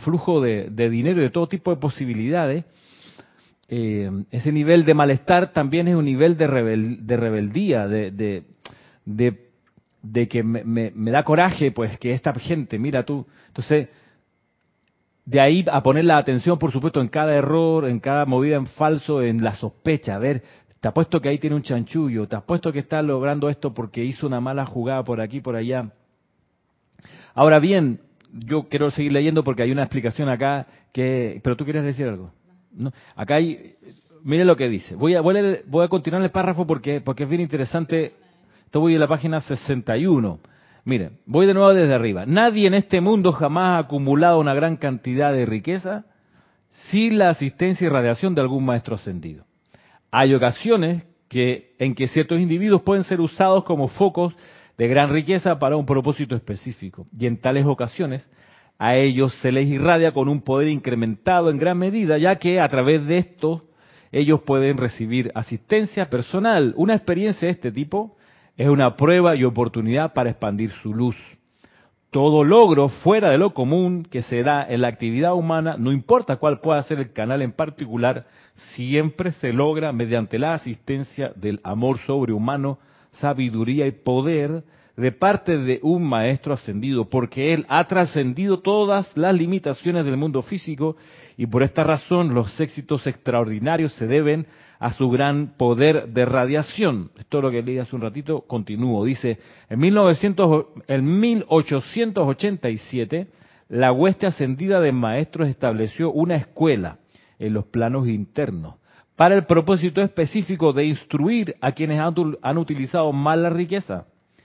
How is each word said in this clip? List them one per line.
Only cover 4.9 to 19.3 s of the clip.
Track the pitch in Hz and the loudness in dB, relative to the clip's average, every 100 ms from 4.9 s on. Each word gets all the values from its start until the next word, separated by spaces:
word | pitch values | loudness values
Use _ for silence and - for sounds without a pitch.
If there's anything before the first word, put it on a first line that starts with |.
malestar | 151 143 127 - 180 170 | 4 4 2 2 2 2
también | 160 139 165 175 | -2 0 0 2
es | |
un | 170 | 2
nivel | 147 131 165 165 | 2 2 2 4
de | 151 | 2
rebel-, | 131 113 110 110 123 110 | 2 0 0 -2 -4 -2
de | 120 | -2
rebeldía, | 117 107 104 113 202 120 101 | 0 -2 -2 -2 0 0 0
de, | 107 98 | -2 -4
de, | 98 107 95 - _ - - _ _ - | -4 -4 -6 -10 _ -20 -20 _ _ -8
de, | 107 120 98 _ _ _ _ _ _ | -2 0 -2 _ _ _ _ _ _
de | 110 113 117 | -6 -2 -2
que | 120 | -2
me, | 113 113 | -2 -2
me, | 113 113 110 | -4 -4 -4
me | 110 110 | -4 -2
da | 135 | 0
coraje, | 156 156 180 160 139 | 2 2 2 0 -2
pues, | - 110 - | -2 -6 -4
que | 123 | -4
esta | 127 156 | -4 -4
gente, | 113 - 165 113 107 | -4 -4 -6 -4 -6
mira | 139 151 | -4 -2
tú. | - 143 143 _ _ | -4 -6 -10 _ _
Entonces, | - - 151 135 _ _ _ _ _ _ _ _ _ _ _ _ _ | -10 0 0 0 _ _ _ _ _ _ _ _ _ _ _ _ _
de | - 135 | 0 4
ahí | 135 175 170 | 6 4 2
a | 139 | 2
poner | 131 147 | 4 4
la | 170 151 | 4 4
atención, | 147 123 175 165 | 2 0 0 0
por | 160 | 0
supuesto, | 131 156 151 | -2 -2 -2
en | 123 | -2
cada | 156 156 | -2 0
error, | 147 139 160 165 160 135 | 2 2 2 2 0 0
en | 117 | -2
cada | 139 143 139 | -2 -2 0
movida | 127 147 147 | 0 0 0
en | 123 | -4
falso, | - 156 156 - 143 | -2 0 0 -2 -2
en | 120 | 0